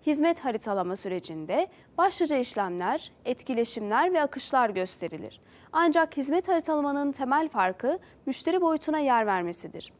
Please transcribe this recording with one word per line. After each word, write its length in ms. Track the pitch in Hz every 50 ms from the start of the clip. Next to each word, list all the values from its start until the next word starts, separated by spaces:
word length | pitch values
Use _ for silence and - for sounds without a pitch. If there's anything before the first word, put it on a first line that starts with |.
| _
Hizmet 340 | 302 302 285 302 330 339 - -
haritalama 520 | 269 220 214 - 220 202 196 180 180 185
sürecinde 720 | 196 - 196 180 180 - - 165 160 156 156 185 269 359 381 - - - _ - -
başlıca 380 | 339 392 359 - 349 294 285
işlemler, 760 | 262 247 - - 214 202 185 175 175 180 190 262 320 - - - _ _
etkileşimler 880 | - 254 - - - 254 226 233 226 - 233 214 202 214 247 320 370 370
ve 100 | 330 294
akışlar 480 | 285 - 269 - - - 262 247 220
gösterilir. 680 | 196 185 185 185 - - 180 165 160 156 - 104 - - _ _ - - - - -
Ancak 440 | 311 339 339 294 339 320 320 -
hizmet 320 | 294 269 277 285 359 370 -
haritalamanın 640 | 370 330 311 - 311 302 285 285 285 285 285 285 269
temel 360 | - 277 247 269 302 320 311
farkı 500 | - 226 185 185 190 - - 254 330 370 - - - - _
müşteri 340 | - 262 - - 330 349 370
boyutuna 380 | 359 330 320 302 - - 302 311
yer 280 | 294 269 247 233 220
vermesidir. 680 | 208 196 185 175 175 170 - - 165 - - - - -